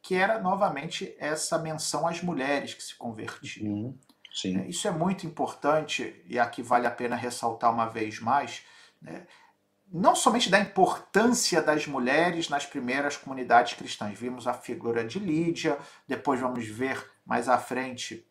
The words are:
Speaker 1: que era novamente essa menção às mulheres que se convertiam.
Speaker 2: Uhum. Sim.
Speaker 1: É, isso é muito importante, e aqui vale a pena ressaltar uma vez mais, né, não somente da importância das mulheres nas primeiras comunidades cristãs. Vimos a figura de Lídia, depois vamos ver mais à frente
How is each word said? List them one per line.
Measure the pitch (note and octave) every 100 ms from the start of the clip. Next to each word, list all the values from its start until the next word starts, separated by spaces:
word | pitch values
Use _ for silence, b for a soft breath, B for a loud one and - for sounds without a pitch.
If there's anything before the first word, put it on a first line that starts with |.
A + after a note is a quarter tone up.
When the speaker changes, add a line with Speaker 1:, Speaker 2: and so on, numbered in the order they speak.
Speaker 1:
que | -
era | F#3 G3 A3
novamente | F#3 F#3+ G3 C#3+ E3 - F#3+ -
essa | D3 D#3 - E3
menção | D#3 D#3 - D3+ E3
às | E3+
mulheres | F3 D3 C3+ C#3+ A#2+
que | -
se | - -
convertiam. | A#2+ G#2+ A2 - - - G#2+
Speaker 2:
Uhum. | G#2 A#2+ C#3 _ _ -
Sim. | - F#2+ -
Speaker 1:
É, | -
isso | F3+ G#3+
é |
muito | E3 F3+ F#3+ D#3+
importante, | - B2 - C#3+ D#3 D3 - A#2 - -
e | A#2+
aqui | A2 -
vale | A#2+ B2 A#2+
a |
pena | - B2 A#2+
ressaltar | A#2+ - A#2 A2+ A#2
uma | A#2 A2
vez | A2+ G#2+ G#2
mais, | A2+ C#3 A#2+ - B B B B
né, | D3+ E3+ F3+ b b b _ _ _
não | F3 C4 F4+
somente | B3+ A#3 G#3
da | F#3+
importância | G3 - F3+ - - F#3+ A#3 A#3+ - E3
das | D#3 D3+ D3
mulheres | C3+ B2 D3 F3 E3 D#3+
nas | C#3+ -
primeiras | C#3 B2 C3+ C#3+ -
comunidades | C3 C3 A#2+ A#2+ A#2+
cristãs. | - - - G#2+ G2
Vimos | A#2+ B2 A#2+
a |
figura | A#2+ - A2+ A#2 A#2
de | A2+ F#3+
Lídia, | G3+ D#3 E3+ E3 E3 - B B -
depois | B2+ - B2+
vamos | B2+ B2 A2
ver | G#2+ C3 B2+ - _ -
mais | A#2+ A#2+
à | B2
frente | - B2+ C3 A#2 - A2 _